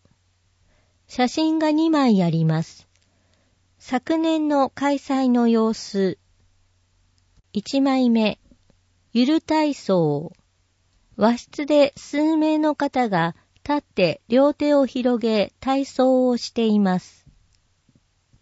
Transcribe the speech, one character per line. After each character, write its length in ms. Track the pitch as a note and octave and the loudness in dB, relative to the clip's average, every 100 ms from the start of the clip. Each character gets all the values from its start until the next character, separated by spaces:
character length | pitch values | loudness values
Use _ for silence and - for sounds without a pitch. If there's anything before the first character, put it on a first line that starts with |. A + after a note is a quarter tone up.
| _ _ _ _ _ _ _ _ _ _ _ | _ _ _ _ _ _ _ _ _ _ _
写 220 | - B3 | -4 -2
真 320 | - D#4+ D#4+ | 0 0 0
が 100 | D#4 | 0
二 200 | D4+ E4 | 2 2
枚 340 | D4+ C4 G3 | 2 4 2
あ 40 | E3+ | 2
り 160 | D#3+ | 0
ま 200 | D#3+ D#3+ | 0 0
す。 240 | E3 - _ _ _ _ _ _ _ _ _ _ | -4 -12 _ _ _ _ _ _ _ _ _ _
昨 400 | - B3+ - D#4+ | -6 -6 -2 -2
年 300 | D#4+ D#4+ D4+ | 0 0 0
の 200 | D4 C4 | 0 -2
開 300 | - C#4+ C#4 | -2 -2 -2
催 320 | - C4 C4 | -2 -2 2
の 160 | A#3+ A#3 | 2 2
様 280 | A3+ A3 | 2 0
子。 440 | A3 - G3 F#3+ - _ _ _ _ _ _ _ _ _ _ _ _ _ | -2 -6 -4 -2 -4 _ _ _ _ _ _ _ _ _ _ _ _ _
一 280 | G#3 - C#4 | -10 -6 -2
枚 300 | C4+ C4 B3 | 0 2 2
目。 300 | A3+ G#3+ - _ _ _ _ _ _ _ | 2 0 -4 _ _ _ _ _ _ _
ゆ 140 | A3+ B3 | -2 2
る 140 | D#4+ | 0
体 340 | - D#4 D4+ | 0 0 0
操。 580 | C4+ - F#3 D#3 C#3+ E3 - _ _ _ _ _ _ _ - | -2 -2 0 0 -2 -6 -16 _ _ _ _ _ _ _ -2
和 200 | G#3 A#3+ | 0 0
室 300 | - - D4 | -6 -10 0
で 260 | D4 C#4 - | 2 2 0
数 400 | - C#4+ D#4 D#4+ | -8 -2 0 0
名 220 | D#4 D#4 | 0 0
の 160 | D4+ | -2
方 340 | D4 C#4+ C4 A#3+ | -2 -4 -2 -2
が 280 | F#3 E3 - _ _ | 0 -2 -6 _ _
立 80 | - | -6
っ 60 | D4 | -6
て 400 | - - F3 - - | -4 -2 0 -2 -2
両 260 | A#3+ C#4+ | 2 2
手 200 | D4 D4 | 2 0
を 120 | C#4+ B3+ | 2 0
広 340 | B3+ B3 A#3+ | -2 -2 0
げ 320 | A3+ A3 F#3+ - | 0 0 -2 -4
体 240 | B3+ C4+ | -4 -4
操 440 | C#4 - B3+ B3+ B3+ | -4 -2 2 2 2
を 80 | A#3+ | -2
し 160 | - | -4
て 140 | - A3+ | -4 0
い 140 | G#3 | 2
ま 180 | G3 F#3 | 2 -2
す。 280 | - _ _ _ _ _ _ _ _ _ _ _ _ _ | -6 _ _ _ _ _ _ _ _ _ _ _ _ _